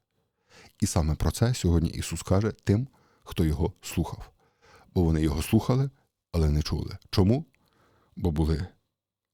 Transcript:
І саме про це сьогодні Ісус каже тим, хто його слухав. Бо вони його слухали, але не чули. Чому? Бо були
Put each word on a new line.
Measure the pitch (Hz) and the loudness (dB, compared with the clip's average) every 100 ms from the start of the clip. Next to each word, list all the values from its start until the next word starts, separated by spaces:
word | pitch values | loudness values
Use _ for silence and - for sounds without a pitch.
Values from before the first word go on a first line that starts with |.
| _ _ _ _ _ - - - | _ _ _ _ _ -20 -20 -6
І | 101 | -2
саме | - 78 | 0 0
про | 73 82 | 0 0
це | - 117 | 0 0
сьогодні | 127 90 82 80 | 2 2 2 2
Ісус | - - 82 | -2 -8 -6
каже | - 98 107 - | -2 0 0 -2
тим, | - 101 135 _ _ _ | 0 0 0 _ _ _
хто | - - | -10 -2
його | 80 71 - - | 0 0 -2 -4
слухав. | - - 82 - - _ _ _ _ - _ | -8 -4 -4 -6 -16 _ _ _ _ -20 _
Бо | 95 | 0
вони | 82 80 | 2 2
його | 80 76 | 0 -2
слухали, | - 110 - 127 139 - _ _ _ | 0 0 2 0 -2 -6 _ _ _
але | 85 76 | 0 2
не | 73 | 2
чули. | - 73 69 - - | -2 -4 -6 -12 -6
Чому? | - 92 131 - _ _ _ _ _ _ - | 2 2 2 -2 _ _ _ _ _ _ -6
Бо | 90 | -4
були | 78 80 78 87 _ _ _ _ _ _ | 0 0 -2 -4 _ _ _ _ _ _